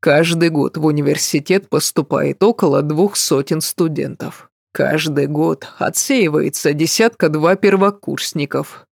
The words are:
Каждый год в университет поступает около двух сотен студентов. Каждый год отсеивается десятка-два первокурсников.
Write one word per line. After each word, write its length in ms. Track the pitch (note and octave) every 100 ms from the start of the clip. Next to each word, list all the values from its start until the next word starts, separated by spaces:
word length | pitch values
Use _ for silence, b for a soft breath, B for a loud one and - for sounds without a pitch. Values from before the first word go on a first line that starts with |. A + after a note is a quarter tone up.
Каждый 480 | - D3 E3 E3 E3+
год 280 | D#3+ - -
в 80 | D#3
университет 840 | D3 D3 D3+ - D3+ C#3+ F#3 G3
поступает 720 | - - - C#3+ C#3 C#3+ C#3
около 400 | G3+ A#3 F3 D3
двух 320 | D3 D3+ G3+ -
сотен 460 | - C#3 C#3 D#3
студентов. 880 | - - E3+ D3 C#3+ - - - - _ _
Каждый 540 | - D#3 D#3 D#3 C#3+ C#3+
год 420 | D3 E3 D#3 - -
отсеивается 920 | F#3+ - - C4 F3+ D3+ D#3 - D3+
десятка-два 840 | D3 D#3+ - A3+ - E3 D#3 D#3+ F#3+
первокурсников. 1300 | G3+ G3 G3 G3+ - C#3+ - D#3+ C#3+ D3 C#3 - _